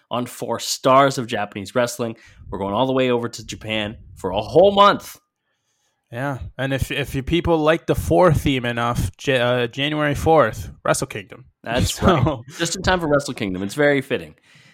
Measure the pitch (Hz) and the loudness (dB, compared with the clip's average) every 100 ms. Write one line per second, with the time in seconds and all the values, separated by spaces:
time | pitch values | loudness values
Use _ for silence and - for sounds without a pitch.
0 | _ 113 123 - 117 117 - - 139 131 | _ -6 -6 -10 -8 -8 -6 -2 4 6
1 | 139 135 117 110 104 107 95 127 120 - | 6 0 -4 -4 -6 -8 -4 -2 -2 -2
2 | 117 113 - - - 98 98 101 131 131 | -8 -8 -16 -20 -14 -6 -2 0 0 2
3 | 127 120 117 - 110 104 110 110 104 - | 2 0 -2 -8 -14 -12 -6 -6 -6 -10
4 | - - 92 95 - 151 196 196 202 160 | -18 -10 -4 -4 2 4 6 8 6 4
5 | - - _ _ _ _ _ _ _ _ | -2 -20 _ _ _ _ _ _ _ _
6 | _ 117 139 127 - - 135 135 - 139 | _ -8 -6 -6 -10 -6 -4 -4 -4 -6
7 | 135 139 127 170 170 165 151 165 - 151 | -4 -6 -2 0 2 2 4 2 0 -2
8 | - 165 180 143 156 131 120 117 117 120 | 2 4 6 4 2 0 -2 -2 -2 0
9 | 104 - - 131 120 123 120 135 143 151 | -4 -4 0 2 2 0 -2 -2 -4 0
10 | 147 135 156 160 113 - - - - - | -2 0 4 4 4 0 -12 -6 -2 -2
11 | 143 113 98 - - _ - 123 - - | -4 -10 -14 -20 -20 _ -6 -2 -2 0
12 | 202 165 127 131 113 - 170 190 185 185 | 2 2 0 -2 -10 -8 -6 -4 -2 0
13 | 160 143 - 127 101 92 101 147 143 143 | 0 -2 -2 -6 -6 -4 -6 0 2 2
14 | 131 113 82 - _ _ _ | -2 -6 -6 -18 _ _ _